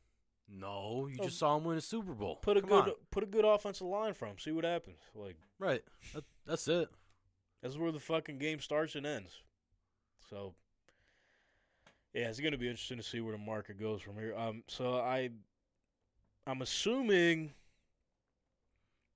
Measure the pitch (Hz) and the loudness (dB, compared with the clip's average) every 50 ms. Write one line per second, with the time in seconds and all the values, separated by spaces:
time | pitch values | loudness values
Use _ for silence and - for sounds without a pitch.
0 | _ _ _ _ _ _ _ _ _ - 101 95 95 98 101 101 98 107 117 127 | _ _ _ _ _ _ _ _ _ -18 -14 -10 -8 -8 -6 -6 -4 -4 -2 -4
1 | 139 143 131 120 196 180 170 - 160 147 147 151 160 165 165 160 - - 214 226 | -4 -4 -4 -4 -4 -4 -2 2 2 4 4 2 2 0 -2 -2 -2 -2 -4 -4
2 | 208 180 143 104 101 92 76 - - 208 202 202 196 190 202 196 - 104 - - | -4 -6 -6 -4 -4 -4 -4 -2 2 4 4 6 6 8 8 8 8 8 2 -4
3 | - _ - 196 220 196 196 220 208 214 208 208 - 208 185 - 190 180 190 208 | -8 _ -2 -2 -2 2 2 6 6 8 6 6 4 -4 -8 -6 -4 -2 -2 -2
4 | 220 220 175 - 120 107 101 - - 156 160 160 165 170 175 170 - 95 87 - | -2 -2 -4 -6 -8 -10 -10 -8 -6 -4 -2 0 0 0 0 -2 -4 -8 -18 -20
5 | - - - 110 101 98 87 80 80 _ _ _ 190 180 135 110 - - - - | -20 -18 -14 -12 -12 -12 -12 -14 -20 _ _ _ 0 0 0 0 -2 -8 -20 -20
6 | - - - 151 - - _ - - - 160 156 - 151 165 175 165 - - - | -18 -12 -12 -12 -12 -12 _ -18 -6 -4 -4 -2 2 2 2 2 2 0 -4 -18
7 | - _ _ _ _ _ _ _ _ _ _ _ - 127 135 151 170 165 156 147 | -20 _ _ _ _ _ _ _ _ _ _ _ -10 -8 -4 -2 -2 -2 -2 -4
8 | - - 160 160 156 - 147 131 143 156 156 143 - - 151 151 160 156 - 147 | -2 0 0 0 0 -2 -6 -2 -2 -2 -2 -4 -2 0 2 2 2 0 -2 -6
9 | 135 151 147 113 95 87 - - - _ _ _ _ _ _ _ _ _ _ _ | -4 -4 -4 -4 -6 -10 -18 -20 -20 _ _ _ _ _ _ _ _ _ _ _
10 | _ _ _ _ - - 107 101 101 95 85 - _ _ _ _ _ _ _ _ | _ _ _ _ -18 -14 -10 -10 -10 -10 -12 -14 _ _ _ _ _ _ _ _
11 | _ _ _ _ _ _ _ _ _ _ _ _ _ _ _ _ _ - _ _ | _ _ _ _ _ _ _ _ _ _ _ _ _ _ _ _ _ -20 _ _
12 | _ _ - 123 120 113 110 123 147 156 143 127 120 123 120 - - - 127 120 | _ _ -6 -4 -4 -4 -4 -2 -2 -2 -2 0 -2 -4 -4 -6 -8 -8 -8 -8
13 | 107 - - 120 113 113 107 104 104 107 110 107 101 - 104 98 110 110 107 98 | -8 -6 -6 -4 -4 -4 -6 -8 -6 -6 -6 -6 -6 -8 -10 -6 -4 -4 -4 -4
14 | - 98 101 107 110 113 104 110 117 113 107 117 - - - - 127 123 127 127 | -6 -10 -10 -8 -6 -6 -4 -4 -4 -4 -4 -6 -10 -12 -6 -4 -2 0 0 2
15 | 117 123 127 131 127 123 117 110 98 _ _ _ _ _ _ _ _ _ _ _ | 2 2 0 0 0 -2 -6 -10 -18 _ _ _ _ _ _ _ _ _ _ _
16 | _ _ _ _ _ _ _ _ _ - 131 131 127 - - - - 208 240 269 | _ _ _ _ _ _ _ _ _ -6 -4 -4 -4 -4 -2 0 2 2 2 2
17 | 254 220 196 180 170 170 165 165 156 147 - - - - _ _ _ _ _ _ | 4 6 6 8 8 6 6 4 0 -6 -10 -18 -20 -20 _ _ _ _ _ _
18 | _ _ _ _ _ _ _ _ _ _ _ _ _ _ _ _ _ _ _ _ | _ _ _ _ _ _ _ _ _ _ _ _ _ _ _ _ _ _ _ _
19 | _ _ _ | _ _ _